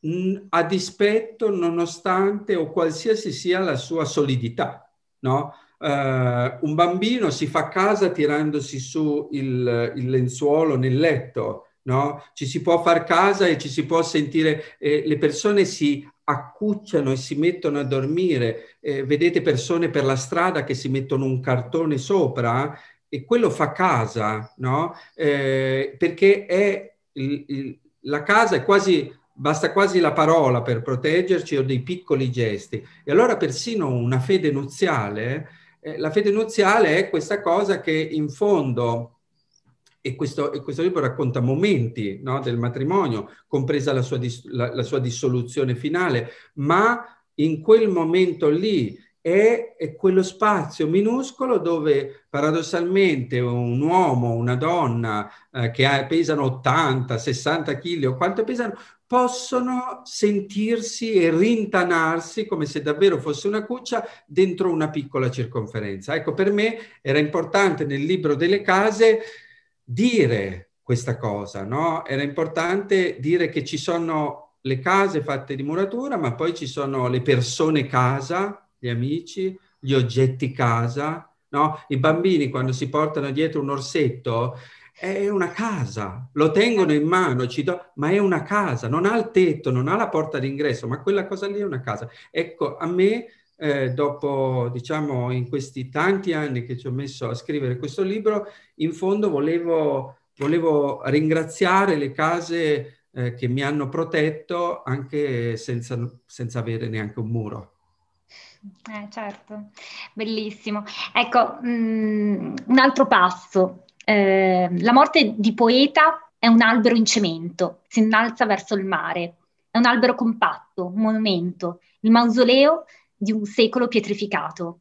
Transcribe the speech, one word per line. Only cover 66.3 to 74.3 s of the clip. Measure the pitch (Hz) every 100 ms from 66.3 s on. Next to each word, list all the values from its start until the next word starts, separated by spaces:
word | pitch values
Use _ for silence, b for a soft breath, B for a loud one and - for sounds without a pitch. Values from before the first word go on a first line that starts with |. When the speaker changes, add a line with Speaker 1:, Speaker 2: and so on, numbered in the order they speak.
Speaker 1:
per | 139 190
me | 208 214 226 B B
era | 139 139
importante | 147 170 165 196 196 147 147
nel | 139
libro | 147 185 151 139
delle | 170 202
case | 202 185 214 202 226 220 B B B B B _
dire | - 120 240 233 135 113 98 92 - _
questa | _ 120 - 120
cosa, | 107 104 98 101
no? | 98 131 165 165 -
Era | 135
importante | 143 139 160 160 170 190 196 190 180 -
dire | 131 175 165
che | 160
ci | 131 151
sono | 170 170 165 160 147